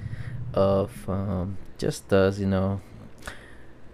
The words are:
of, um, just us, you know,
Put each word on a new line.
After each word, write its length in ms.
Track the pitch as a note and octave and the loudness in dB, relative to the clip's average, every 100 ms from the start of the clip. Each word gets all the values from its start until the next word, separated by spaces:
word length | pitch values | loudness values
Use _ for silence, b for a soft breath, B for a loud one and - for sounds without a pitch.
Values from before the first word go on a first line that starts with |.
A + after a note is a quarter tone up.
| B B B B B | B B B B B
of, 560 | G2 G2 G2 G2 - - | 4 4 4 2 -4 -4
um, 480 | F#2+ G2 F#2 F#2 G2 - - | -2 0 -2 -2 -4 -8 -4
just 340 | - - - | -2 -2 4
us, 260 | G2 F#2+ G2 | 6 6 4
you 80 | F#2+ | 2
know, 360 | F#2+ F#2+ G2 - - - - B B B B B B - | 2 2 -2 -6 -16 -16 -14 B B B B B B -16